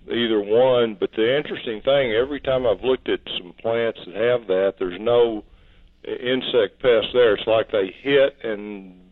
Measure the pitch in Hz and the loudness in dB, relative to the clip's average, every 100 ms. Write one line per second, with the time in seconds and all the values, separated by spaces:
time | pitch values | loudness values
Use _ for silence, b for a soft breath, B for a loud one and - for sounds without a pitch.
0 | - 120 117 110 101 113 131 123 117 101 | -6 -4 0 0 2 4 4 4 0 -2
1 | 101 - 113 143 147 185 127 107 135 139 | -4 0 0 0 -4 -8 -8 -6 0 2
2 | 127 110 135 139 135 131 123 92 120 131 | 2 0 -2 -4 -2 -2 0 -2 0 -2
3 | - 95 - - 87 - 113 117 113 - | -2 -6 -6 -12 -12 -10 -4 -2 -2 -6
4 | 90 92 120 123 104 92 98 - 92 90 | -10 -2 0 0 0 0 0 -2 -8 -4
5 | 110 120 117 104 - b b b b _ | 0 2 2 0 -12 b b b b _
6 | - 110 123 131 - 123 98 _ 131 113 | -12 -8 -4 -4 0 0 0 _ 2 2
7 | 101 123 117 98 - 113 104 107 98 - | 2 4 4 4 2 0 0 -2 -2 -4
8 | 135 143 135 - 117 101 104 101 95 90 | 0 4 4 0 -8 -8 -10 -14 -16 -20
9 | - | -20